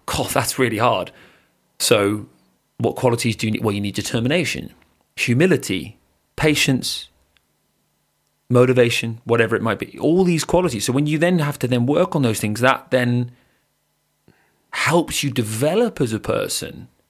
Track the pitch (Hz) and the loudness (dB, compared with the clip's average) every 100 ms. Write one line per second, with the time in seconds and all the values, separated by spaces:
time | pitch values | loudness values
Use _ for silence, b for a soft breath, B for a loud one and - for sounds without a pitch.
0 | - - 135 - - - 123 107 120 104 | -6 -4 -2 -2 -2 0 0 2 2 0
1 | 90 b b b b b _ - - 110 | -4 b b b b b _ -4 2 2
2 | 101 107 - _ _ _ _ - 113 - | 2 -2 -8 _ _ _ _ -4 -4 0
3 | 127 120 120 107 110 107 110 101 101 98 | 0 0 -2 -2 -2 -2 -2 -2 -4 -6
4 | 98 117 120 170 143 - - - _ _ | -4 -2 -2 -2 -2 -6 -10 -16 _ _
5 | _ - - 120 185 147 - 95 73 - | _ -6 0 2 4 2 -2 -6 -8 -16
6 | _ _ _ - 156 147 - 131 - - | _ _ _ -2 0 2 2 0 -2 -8
7 | - _ _ _ _ _ _ _ _ _ | -12 _ _ _ _ _ _ _ _ _
8 | _ _ _ _ - 123 127 127 120 117 | _ _ _ _ 0 4 6 6 4 2
9 | 117 113 - 117 113 113 110 98 - - | -4 -6 0 2 2 0 0 -4 -6 -4
10 | 139 175 180 160 - 170 180 110 117 127 | 2 4 4 2 2 2 2 -2 -2 0
11 | 151 151 170 180 143 139 123 123 123 156 | 0 2 2 2 0 -2 0 0 2 2
12 | 180 170 123 104 107 107 127 131 - 127 | 2 2 0 0 -2 0 2 0 0 0
13 | 120 120 123 b b b b _ _ _ | 2 0 -2 b b b b _ _ _
14 | _ _ _ _ _ _ _ - - 170 | _ _ _ _ _ _ _ -6 0 2
15 | - - 143 120 107 110 143 190 240 - | 0 -2 -2 -2 -2 -2 0 0 0 0
16 | 127 107 - 110 98 - 76 - - _ | -2 -2 -2 -2 -2 -6 -8 -12 -18 _
17 | _ | _